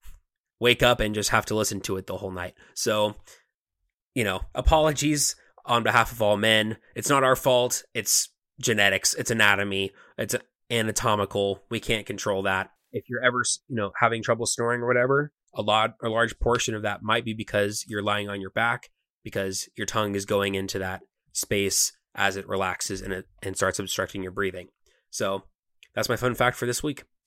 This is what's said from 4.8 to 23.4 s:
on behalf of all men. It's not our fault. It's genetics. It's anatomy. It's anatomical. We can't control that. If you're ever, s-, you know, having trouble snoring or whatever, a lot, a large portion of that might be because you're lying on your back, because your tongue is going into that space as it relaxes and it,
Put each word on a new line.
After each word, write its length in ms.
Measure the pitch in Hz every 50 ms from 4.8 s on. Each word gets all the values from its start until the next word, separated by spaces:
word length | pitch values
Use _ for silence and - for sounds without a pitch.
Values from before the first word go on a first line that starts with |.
| 156 156 143 - 143 151 151 143 - - - - _ _ _ - -
on 200 | - 120 117 110
behalf 280 | 110 113 120 113 -
of 100 | 120 113
all 160 | 107 104 104
men. 400 | 98 110 110 110 107 107 110 110 - _ _ _
It's 140 | 113 - -
not 140 | 143 135 131
our 120 | 131 127
fault. 480 | - - 139 123 123 123 123 - - - _ -
It's 360 | 117 101 - - - - - _ _ _ _ _ -
genetics. 540 | - 123 110 104 101 98 95 95 - - -
It's 160 | - 120 -
anatomy. 640 | 113 113 104 104 101 98 101 101 98 98 98 98 - - - - _
It's 180 | - 107 104 120 - - _ _ _ _ -
anatomical. 920 | 120 113 110 110 107 - - 117 107 104 98 - - 101 101 98 95 - - _
We 100 | 117 110
can't 280 | - - 117 107 98
control 340 | - 104 95 - 107 98 98 98
that. 280 | 98 95 95 98 - _ _ _ _
If 120 | - 107 -
you're 160 | - 120 113 127
ever, 180 | 123 123 123
s-, 180 | 113 - - - _
you 80 | - 127
know, 160 | 110 101 92 - -
having 240 | 120 113 117 113 104
trouble 240 | 120 117 113 117
snoring 340 | - - - 117 120 120 120
or 60 | 120
whatever, 440 | 123 123 123 123 131 139 143 147 147 - _ _ _ -
a 80 | -
lot, 340 | 104 107 107 110 110 107 - - 117
a 60 | 113
large 300 | 110 117 117 110 - -
portion 340 | - 120 120 120 - 123 110
of 80 | 104
that 220 | 107 104 101 - 104
might 220 | 107 113 117 120
be 80 | 113 110
because 520 | 113 101 - - 104 101 104 110 - -
you're 160 | - 107 101 101
lying 240 | 104 104 104 101
on 140 | 101 101 98
your 80 | 95 95
back, 400 | - 117 113 117 123 - - - _ _ _ _ _ _ -
because 460 | 110 - 104 98 98 95 - - - _
your 100 | - 104
tongue 300 | - - 110 107 101 98
is 100 | 98 98
going 300 | - 107 101 98 98 98
into 240 | 95 98 95 - 95
that 220 | 92 92 95 92 - _ _ _ _ _
space 640 | - - - - 110 101 98 95 - - - - - _ _ _ -
as 200 | 101 98 101 98
it 120 | 98 - -
relaxes 520 | 101 95 95 92 90 - - - 98 90
and 120 | - 101 92
it, 140 | 95 - _ _ _